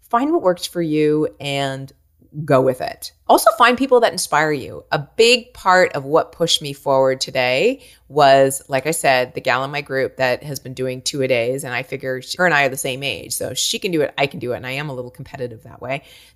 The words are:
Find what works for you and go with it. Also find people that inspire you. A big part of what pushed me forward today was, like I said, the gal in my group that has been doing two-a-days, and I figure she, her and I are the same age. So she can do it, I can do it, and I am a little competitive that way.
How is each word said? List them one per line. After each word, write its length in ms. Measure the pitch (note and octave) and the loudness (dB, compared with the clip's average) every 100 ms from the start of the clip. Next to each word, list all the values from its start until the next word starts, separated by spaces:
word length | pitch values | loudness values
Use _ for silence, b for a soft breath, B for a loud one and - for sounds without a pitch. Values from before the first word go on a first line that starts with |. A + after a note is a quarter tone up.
Find 300 | _ A#3 C#4 | _ 0 2
what 100 | E4+ | 2
works 240 | G3 F3+ - | 2 0 -4
for 160 | F3 | -4
you 460 | E3 D3+ D3+ D3+ D3+ - | 0 2 2 2 0 -4
and 520 | C#3+ C#3 C#3 C3+ C3+ _ _ _ _ D3+ | -4 -2 -2 -4 -12 _ _ _ _ -12
go 160 | D3 C3+ | 2 4
with 200 | C3 B2+ | 4 0
it. 320 | - - - _ - | -6 -8 -16 _ 2
Also 240 | C4 - - | 4 4 4
find 180 | A#3+ B3 | 2 4
people 240 | C4+ B3 | 2 4
that 120 | A3+ | 4
inspire 400 | F#3 - D3+ D#3 | 0 -2 0 0
you. 320 | D3 - - - | -2 -8 -14 -4
A 80 | D#3 | -4
big 520 | C#3+ - A#3 A#3+ A#3 | -4 0 2 2 -2
part 420 | - F#3+ F#3 F3+ | -4 2 4 4
of 100 | C#3+ | 0
what 260 | C3+ D#3 - | 0 0 0
pushed 320 | - E3 - | -4 -2 -2
me 100 | D3 | -4
forward 480 | C#3 C#3+ C3+ C3 C3 | -6 0 2 2 0
today 640 | - C3+ B2+ C3 G3+ C4 B B _ | -4 -2 0 2 0 -2 B B _
was, 560 | C#3 C#3 C#3 C3+ C3+ - | 4 6 8 6 2 -4
like 180 | C3+ C#3+ | -4 -2
I 60 | |
said, 420 | E3 D3 B2+ B2 | -2 2 2 0
the 60 | - | -4
gal 240 | C3 B2 | -2 -2
in 80 | C3+ | -2
my 80 | D3 | -8
group 380 | C#3+ C3+ A#2+ - | -6 -2 -2 0
that 260 | B2+ B2 | -2 -2
has 160 | D3 C3+ | -6 -12
been 140 | C3 | -12
doing 280 | B2+ C3 B2+ | -8 -8 -6
two-a-days, 640 | - D3 C3 A#2+ A#2 C3+ | -8 -4 0 0 0 -4
and 100 | C3+ | -6
I 80 | B2 | -8
figure 400 | C3+ C3+ C3 B2+ | -6 -10 -8 -8
she, 140 | - - | -10 -2
her 60 | |
and 100 | F3+ | 2
I 120 | D3+ C#3 | 4 2
are 20 | |
the 80 | C3+ | 0
same 260 | C#3+ C3 | -6 -6
age. 300 | C#3 G2 - | -6 -8 -8
So 200 | - - | -8 -6
she 260 | - - A#3 | -4 -4 -4
can 100 | G3+ | -2
do 120 | E3 | -2
it, 120 | - - | -2 -2
I 120 | C#3+ | -4
can 100 | - | -4
do 140 | B2 | -8
it, 60 | A2 | -8
and 80 | B2+ | -8
I 60 | |
am 180 | C3+ D3+ | -8 -8
a 40 | |
little 160 | B2+ B2 | -10 -12
competitive 540 | - C3+ C3+ B2 A2 | -14 -16 -10 -12 -12
that 180 | - - | -20 -16
way. 220 | B2 C#3 B B B | -8 -8 B B B